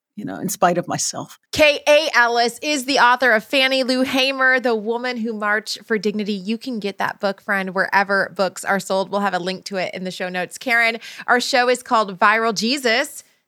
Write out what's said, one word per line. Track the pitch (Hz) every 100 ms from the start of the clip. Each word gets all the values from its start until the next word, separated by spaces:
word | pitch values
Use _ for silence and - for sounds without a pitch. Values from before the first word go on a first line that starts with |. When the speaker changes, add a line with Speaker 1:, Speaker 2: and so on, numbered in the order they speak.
| _ -
Speaker 1:
you | 208
know, | 95
in | 143
spite | - 180 175
of | 175
myself. | - - - 151 - -
Speaker 2:
K | - 302 294 294
A | 294 320 233
Ellis | 240 233 233 233
is | 302 302 247
the | 254
author | 240 247 254
of | 220
Fannie | - 277 262 269
Lou | 247 254
Hamer, | 262 262 262 269 262 254
The | 254 220
Woman | 214 233 254 240
Who | 226
Marched | 214 208 214 208 - -
for | 220
Dignity. | 208 208 202
You | 202 185 226
can | 269 226
get | 202 -
that | 196 -
book, | 196 196
friend, | - 196 190 185
wherever | - 196 196 196 - 175
books | 185 - -
are | 196
sold. | - 190 190
We'll | 196
have | 202 180
a |
link | 180 185 -
to | 196
it | 175
in | 190 185
the |
show | - 185
notes. | 180 175 -
Karen, | 262 233 226 226 - - -
our | 247
show | - 254 247
is | 247
called | - 233 202 180
Viral | 208 220 226 175
Jesus. | 226 285 247 233 294 - - _